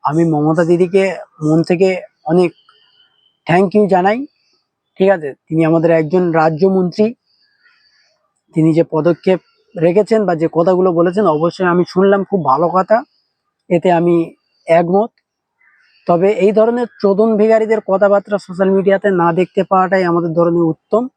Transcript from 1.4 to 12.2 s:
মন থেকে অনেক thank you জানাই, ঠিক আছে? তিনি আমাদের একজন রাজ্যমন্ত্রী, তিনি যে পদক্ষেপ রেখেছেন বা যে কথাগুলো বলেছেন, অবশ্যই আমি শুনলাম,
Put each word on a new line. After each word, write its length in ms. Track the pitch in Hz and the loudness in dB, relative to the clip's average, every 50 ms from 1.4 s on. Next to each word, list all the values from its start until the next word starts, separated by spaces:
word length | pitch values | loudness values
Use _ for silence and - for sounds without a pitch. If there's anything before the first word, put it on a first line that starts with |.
| 156 | -2
মন 140 | 151 156 165 165 - | 0 0 0 0 0
থেকে 200 | 185 165 190 190 185 180 - - _ _ _ - | 0 0 0 0 -2 -4 -8 -14 _ _ _ -2
অনেক 200 | 160 180 180 170 - _ _ _ _ _ _ _ _ _ _ _ _ _ _ _ _ _ _ - | 0 0 0 0 -4 _ _ _ _ _ _ _ _ _ _ _ _ _ _ _ _ _ _ -2
thank 220 | 175 180 196 190 165 | 0 0 0 2 0
you 80 | 208 208 185 190 | 0 0 2 0
জানাই, 260 | 185 180 196 214 247 277 - _ _ _ _ _ _ _ _ _ _ _ _ _ _ | 0 0 0 -2 -2 -6 -12 _ _ _ _ _ _ _ _ _ _ _ _ _ _
ঠিক 120 | 190 196 196 | 0 0 0
আছে? 140 | 180 151 143 127 _ _ _ | 0 -2 -10 -12 _ _ _
তিনি 140 | 160 160 165 156 | -2 0 0 2
আমাদের 220 | 165 165 160 170 165 165 | 2 2 2 2 2 2
একজন 240 | 160 151 160 185 180 175 160 160 | 0 0 -2 -2 -2 0 0 0
রাজ্যমন্ত্রী, 680 | 156 160 160 147 185 190 190 190 185 180 160 - 214 220 247 _ _ _ _ _ _ _ _ _ _ _ _ _ _ _ _ _ _ _ _ _ _ _ _ _ _ _ _ | 0 0 0 0 0 0 0 0 -2 -2 -2 -2 -2 -2 -2 _ _ _ _ _ _ _ _ _ _ _ _ _ _ _ _ _ _ _ _ _ _ _ _ _ _ _ _
তিনি 160 | 170 156 165 156 160 | 0 0 2 2 2
যে 60 | 165 - - | 0 0 -2
পদক্ষেপ 460 | 160 147 170 170 - - 190 185 175 _ _ _ _ _ _ _ | -2 0 0 -2 -2 0 -2 -2 -2 _ _ _ _ _ _ _
রেখেছেন 440 | 180 160 175 170 208 208 - 226 220 208 180 | -2 -2 0 2 0 0 2 0 0 0 -2
বা 60 | 175 156 | -2 -2
যে 60 | 165 160 - 160 | -2 -2 0 0
কথাগুলো 320 | 170 180 185 180 190 190 170 165 | 0 2 2 2 0 0 2 0
বলেছেন, 260 | 170 180 180 202 214 175 156 | 0 0 0 0 0 0 0
অবশ্যই 340 | 151 160 175 - - 190 180 170 | 0 -2 -4 -4 -2 -2 0 0
আমি 100 | 175 180 - - | 0 -2 -2 0
শুনলাম, 280 | 185 190 196 196 196 | 0 2 2 2 0